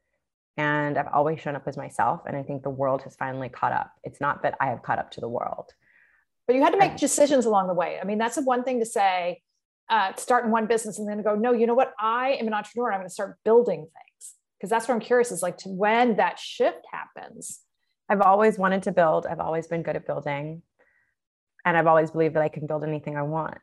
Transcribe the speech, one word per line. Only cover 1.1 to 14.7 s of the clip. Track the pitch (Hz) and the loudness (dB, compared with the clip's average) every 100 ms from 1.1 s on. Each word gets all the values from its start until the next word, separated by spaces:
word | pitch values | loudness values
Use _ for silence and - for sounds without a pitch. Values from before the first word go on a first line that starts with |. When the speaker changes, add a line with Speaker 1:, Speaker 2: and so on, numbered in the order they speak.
| 147 147 160 | 0 0 -2
Speaker 1:
shown | 151 143 | -6 -8
up | - | -8
as | 139 | -10
myself. | 131 - 117 165 - | -8 -2 0 -2 -6
And | 139 | -8
I | |
think | 135 139 | -8 -8
the | 143 | -8
world | 131 135 135 | -4 -2 -2
has | - - | -6 -10
finally | 135 131 127 | -8 -6 -10
caught | - 123 | -4 -2
up. | 123 - _ | -2 -6 _
It's | - - | -18 -4
not | 139 - | -4 -2
that | 151 - | -4 -2
I | 135 | -4
have | 117 | -4
caught | - 117 | -4 -4
up | - | -4
to | - | -10
the | 117 | -6
world. | 117 - - - _ _ _ _ _ _ _ - | -6 -6 -8 -12 _ _ _ _ _ _ _ 0
Speaker 2:
But | 254 | 4
you | |
had | 311 | 4
to | 392 | 6
make | 381 | 4
Speaker 1:
I've | - | 2
Speaker 2:
decisions | 285 - 285 277 226 | -2 4 4 4 4
along | 202 185 | 2 2
the | |
way. | 175 165 - | 0 -2 -4
I | |
mean, | 190 214 | -4 -2
that's | 226 - | -2 -2
the | |
one | 262 247 | 0 0
thing | 254 247 | 0 -2
to | 226 | -2
say, | 220 196 185 175 175 _ _ _ _ - | 0 2 2 -2 -6 _ _ _ _ -2
uh, | 220 190 - | 0 0 -2
start | - 247 | 0 2
in | 233 | 2
one | 226 214 | 0 2
business | 226 214 208 | 0 -2 -8
and | 208 | -8
then | 208 | -4
go, | 208 208 | -2 0
"No, | 240 | 2
you | 240 233 | 2 4
know | |
what? | 240 262 - | 4 2 0
I | 220 233 262 | -2 0 0
am | 269 220 | -2 -2
an | |
entrepreneur | 214 190 226 247 | -4 -6 -4 -4
and | 196 | -4
I'm | |
gonna | 185 | -6
start | - 196 190 214 | -8 -8 -4 4
building | 233 220 160 156 | 6 6 0 -6
things." | - - _ - - _ _ | -20 -20 _ -20 -20 _ _
'Cause | |
that's | 185 | -2